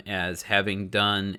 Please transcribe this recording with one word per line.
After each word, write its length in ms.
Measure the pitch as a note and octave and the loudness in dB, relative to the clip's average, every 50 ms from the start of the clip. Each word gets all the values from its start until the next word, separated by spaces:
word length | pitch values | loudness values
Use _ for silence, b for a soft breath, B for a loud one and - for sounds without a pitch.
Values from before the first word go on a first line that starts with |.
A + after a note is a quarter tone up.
| - | -6
as 360 | G#2 G2+ F#2 F2 F2+ F2+ - | -4 -2 -2 -2 -2 -4 -6
having 460 | - - G#2 G2+ F#2+ G#2 F#2+ G2 G2+ F#2 | -2 2 2 2 2 2 -2 -4 -4 -2
done 480 | G2+ G#2 G2+ G#2 G2+ G2 G2 G2 F2+ | 0 2 2 2 2 0 0 -2 -4